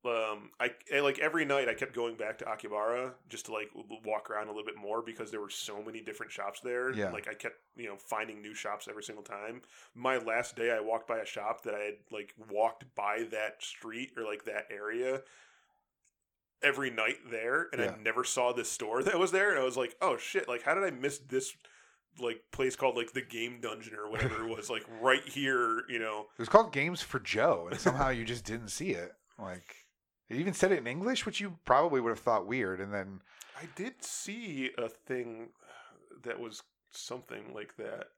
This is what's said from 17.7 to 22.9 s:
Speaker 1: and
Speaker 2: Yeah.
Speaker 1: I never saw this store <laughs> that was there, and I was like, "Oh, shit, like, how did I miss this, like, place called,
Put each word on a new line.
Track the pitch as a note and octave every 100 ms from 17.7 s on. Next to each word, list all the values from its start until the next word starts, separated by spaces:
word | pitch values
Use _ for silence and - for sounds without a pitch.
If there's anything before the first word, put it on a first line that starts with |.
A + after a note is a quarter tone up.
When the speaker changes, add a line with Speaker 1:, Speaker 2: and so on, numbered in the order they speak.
Speaker 1:
and | B2+
Speaker 2:
Yeah. | A#2+
Speaker 1:
I | G#2+
never | G#2+ A2+
saw | A#2+ - B2
this | A#2+ A2+
store | - G#2+ A#2
<laughs> |
that | C3 F#3
was | F3+
there, | F#3 G3+
and | D#3+
I |
was | C3 B2
like, | A#2+ -
"Oh, | F#3+ A#2+
shit, | - F#3+ -
like, | A#2+
how | C#3
did | F3
I | G3
miss | C3 C#3 C#3
this, | C3+ B2+ C3 - - - - _ _ -
like, | A#2+ A2+ _
place | - C3 B2+
called, | C3+